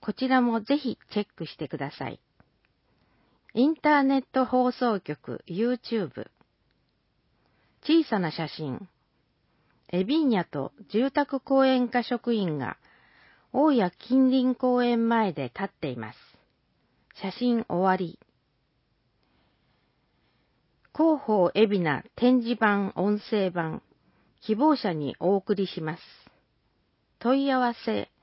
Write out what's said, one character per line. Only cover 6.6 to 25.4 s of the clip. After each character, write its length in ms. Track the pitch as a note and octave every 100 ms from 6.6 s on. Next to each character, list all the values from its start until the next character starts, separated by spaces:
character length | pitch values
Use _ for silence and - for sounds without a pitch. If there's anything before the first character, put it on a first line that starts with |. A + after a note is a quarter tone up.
| _ _ _ _ _ _ _ _ _ _ _ _
小 200 | - E4 D#4
さ 80 | G#3
な 140 | F3
写 160 | - D#3
真。 400 | - D3+ B2 F#3+ _ _ _ _ _ _ _ _ _ _
エ 160 | F3 F#3+
ビ 160 | D4+
ー 40 | D4
ニ 140 | G#3+
ャ 80 | E3+
と 220 | D3 C3+ _ -
住 220 | G#3 C4
宅 300 | - C#4+ C4+
公 240 | - C4+ C4+
園 240 | C4 B3
課 120 | B3
職 320 | A3+ A#3+ -
員 240 | A#3 F#3+ D3+
が 200 | B2 - _ _ _ _ _ _ _
大 220 | B3 D4+
谷 180 | C4+ F#3 -
近 320 | - C4 C4
隣 240 | C4 B3+ B3
公 280 | B3+ B3
園 260 | A#3+ A#3+ A3+
前 240 | A#3 G#3+
で 180 | D3+ B2+
立 100 | -
っ 60 | G3
て 200 | _ D3+
い 80 | A#2+
ま 160 | A2
す。 60 | A#2+ - _ _ _ _ _ _ _ _ -
写 100 | G3
真 340 | - B3 A#3 -
終 180 | F3 F#3+
わ 100 | F#3
り。 220 | F3 - _ _ _ _ _ _ _ _ _ _ _ _ _ _ _ _ _ _ _ _ _ _ _ _ _ _ _ -
広 260 | D#4+ D4+
報 300 | - G#3+ F3+
海 140 | - G#3+
老 120 | G3+
名 260 | E3+ C#3 - -
展 260 | B3 B3+
示 140 | A3+ A#3
版 380 | G#3+ G3+ G3 -
音 240 | F#3+ G#3
声 320 | - G#3+ F#3+
版。 300 | F3 D#3+ D#3+ _ _ _ _ _ _
希 140 | - G#3+
望 220 | D4+ C#4+
者 160 | G#3+
に 220 | D#3+ C#3+ -
お 160 | E3+
送 200 | G3